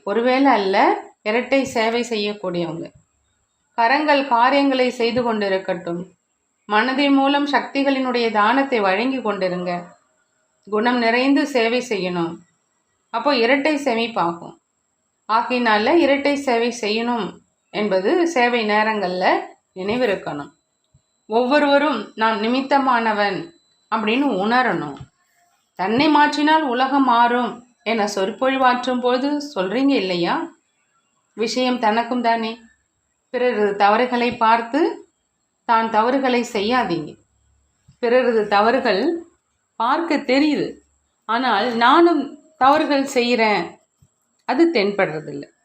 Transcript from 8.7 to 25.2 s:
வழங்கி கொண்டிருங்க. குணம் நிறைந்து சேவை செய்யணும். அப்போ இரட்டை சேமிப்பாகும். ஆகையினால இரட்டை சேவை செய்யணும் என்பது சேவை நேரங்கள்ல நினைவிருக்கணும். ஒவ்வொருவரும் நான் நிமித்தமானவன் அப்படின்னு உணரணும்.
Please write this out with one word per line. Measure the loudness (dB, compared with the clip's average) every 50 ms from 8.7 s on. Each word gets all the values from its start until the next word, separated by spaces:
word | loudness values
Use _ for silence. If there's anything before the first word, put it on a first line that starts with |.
| 0 0
வழங்கி | 2 2 0 0 0 -2 -4 -4
கொண்டிருங்க. | -4 -4 -4 -2 -2 -4 -4 -4 -4 -6 -6 -6 -8 -14 -20 _ _ _ _ _ _ _ _ _ _ _ _ _ _
குணம் | -6 -4 -2 0 0 0 0
நிறைந்து | 0 2 2 2 2 2 2 2 0
சேவை | 0 0 0 0 0 0 -2
செய்யணும். | -2 -4 -4 -4 -4 -4 -4 -4 -4 -4 -6 -12 -18 _ _ _ _ _ _ _ _ _ _ _ _ _ -8
அப்போ | -4 -2 0 2
இரட்டை | 2 2 2 2 2 2 0 -2 -2
சேமிப்பாகும். | -2 -2 -2 -2 -4 -4 -2 -4 -4 -4 -4 -6 -12 -18 -20 _ _ _ _ _ _ _ _ _ _ _ _ _ _ -2
ஆகையினால | -2 -2 0 0 -2 0 2 2 2 2 4 4 4 4
இரட்டை | 4 4 2 0 0 0 -2 0
சேவை | 0 0 0 0 0 -2 -4
செய்யணும் | -4 -4 -4 -2 -2 -2 -4 -4 -4 -6 -8 -10 -16 _ _ _ _ _ _ -6
என்பது | -4 -2 0 0 0 0 0 0 2 0 0
சேவை | 0 0 0 2 0 0 0
நேரங்கள்ல | 0 0 2 2 0 -2 -2 -4 -4 -4 -2 0 0 0 0 -4 -8 -16 _ _ _ _
நினைவிருக்கணும். | -8 -6 -4 -2 -2 -2 -2 -2 -4 -6 -8 -10 -10 -12 -14 -18 _ _ _ _ _ _ _ _ _ _ _ _ _ _ -2
ஒவ்வொருவரும் | 0 0 2 2 2 2 4 4 4 4 2 2 -2 -4 -6 -10 -6
நான் | -2 -2 0 0 0
நிமித்தமானவன் | -2 -2 -2 -2 0 0 0 0 2 2 0 0 0 0 0 0 0 -2 -2 -6 -8 -12 -18 _ _ _ _ _ _ _
அப்படின்னு | -6 -4 -2 -2 0 0 0 0 0
உணரணும். | -2 0 0 2 2 2 0 -2 -4 -6 -8 -10 -14 -16 -20 _ _